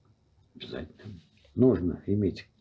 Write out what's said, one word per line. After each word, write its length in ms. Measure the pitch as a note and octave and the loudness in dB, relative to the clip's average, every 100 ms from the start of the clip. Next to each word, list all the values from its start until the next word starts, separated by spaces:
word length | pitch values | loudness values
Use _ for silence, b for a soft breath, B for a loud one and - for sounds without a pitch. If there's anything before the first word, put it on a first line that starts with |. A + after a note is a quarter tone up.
| _ _ _ _ _ - | _ _ _ _ _ -20
Обязательно. 640 | - - D#2 - G#2+ F2 - _ _ - | -14 -12 -14 -16 -20 -20 -20 _ _ 4
Нужно 460 | B2+ F#2+ F2 - - | 4 4 0 -6 -4
иметь 400 | G2+ F#2+ - - _ | 0 0 -4 -12 _